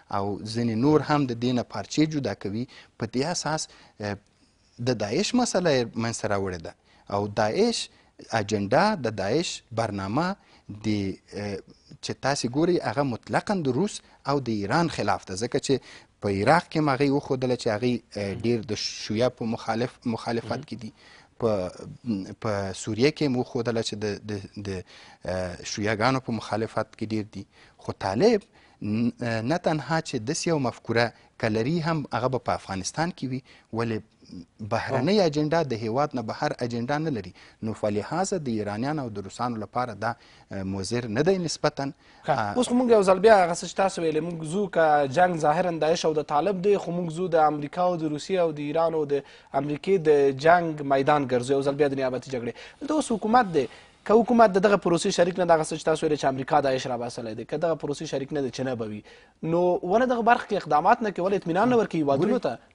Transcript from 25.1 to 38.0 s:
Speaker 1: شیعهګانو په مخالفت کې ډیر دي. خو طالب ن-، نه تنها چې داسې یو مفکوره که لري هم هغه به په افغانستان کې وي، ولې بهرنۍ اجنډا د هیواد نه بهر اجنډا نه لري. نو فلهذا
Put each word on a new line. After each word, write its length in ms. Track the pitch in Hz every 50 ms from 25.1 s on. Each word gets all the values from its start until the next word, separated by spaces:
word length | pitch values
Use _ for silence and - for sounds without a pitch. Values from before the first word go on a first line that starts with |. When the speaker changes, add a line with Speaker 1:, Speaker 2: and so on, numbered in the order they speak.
| - - - - 92 92 92 87 85 - -
Speaker 1:
شیعهګانو 560 | - - 107 101 107 113 101 113 131 135 131
په 120 | - -
مخالفت 560 | 113 107 - - 104 107 113 - - 113 110 - _
کې 100 | - 110
ډیر 200 | 107 110 107 104 110 -
دي. 120 | 95 101 - _ - - - _
خو 140 | - - -
طالب 500 | 101 - - 95 95 127 190 240 233 196 - _ _ _ _ _ _ - -
ن-، 280 | 104 107 113 117 120 - -
نه 360 | 120 117 113 110 107 131 165
تنها 440 | 175 - 185 156 151 135 151 165 160
چې 140 | - - -
داسې 320 | 120 107 127 160 - -
یو 120 | 175 165 147
مفکوره 540 | 127 117 - - - - 113 117 120 110 - - _ _ _ -
که 80 | 120
لري 340 | 113 107 110 113 139 170 170
هم 240 | 151 170 165 151 131 - -
هغه 140 | 113 123
به 100 | 131 131
په 140 | 113 - - 90
افغانستان 580 | - - - 95 95 90 - - 151 160 180
کې 120 | - - 143
وي، 200 | 127 131 131 - - - - _ _ 113
ولې 260 | 110 117 113 110 104 - _ _ _ _ - 92 90 - _ _ -
بهرنۍ 580 | 107 104 117 - - - 139 131 131 175 208 214
اجنډا 440 | 185 160 147 151 151 151 165 170 160
د 100 | 131 117
هیواد 360 | 104 117 110 113 139 147 - -
نه 80 | 123
بهر 320 | 110 110 107 - 151 147 -
اجنډا 440 | - 123 117 117 117 117 135 143
نه 120 | 151 160 160
لري. 240 | 131 104 87 90 - - - - - - 110
نو 100 | 110 104
فلهذا 640 | - - 107 104 104